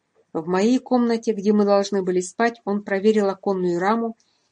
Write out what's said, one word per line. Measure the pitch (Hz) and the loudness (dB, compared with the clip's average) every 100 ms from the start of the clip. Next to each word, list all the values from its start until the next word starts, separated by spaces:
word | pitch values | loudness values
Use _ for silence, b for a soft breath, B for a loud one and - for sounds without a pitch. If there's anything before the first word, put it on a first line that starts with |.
| _ _ _ | _ _ _
В | 165 160 | -8 -4
моей | 185 214 254 | 0 2 0
комнате, | - 254 233 226 226 | 0 0 0 -2 -2
где | 208 196 | -2 2
мы | 208 | 2
должны | 202 202 202 202 | 4 2 2 -2
были | 185 180 | -2 -2
спать, | 180 - 233 233 | -4 -2 -2 -2
он | - 202 | -6 -6
проверил | 202 196 208 214 196 | -4 0 2 2 0
оконную | 190 - 190 180 175 | -2 -4 -2 0 0
раму | 190 226 226 220 _ _ _ | 0 0 -4 -8 _ _ _